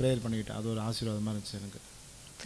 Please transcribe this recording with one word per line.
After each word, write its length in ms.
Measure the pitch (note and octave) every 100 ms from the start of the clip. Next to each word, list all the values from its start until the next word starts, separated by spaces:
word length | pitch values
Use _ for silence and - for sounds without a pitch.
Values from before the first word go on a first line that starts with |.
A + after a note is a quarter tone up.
prayer 200 | B2+ B2+ A2+
பண்ணிக்கிட்டேன். 300 | A2 G#2 G#2+
அது 140 | A2
ஒரு 100 | A2
ஆசீர்வாதமா 500 | A2 A2 A2+ G#2+ G#2+
இருந்துச்சு 240 | G#2+ G2
எனக்கு. 260 | G#2 G2+ - - - - - - -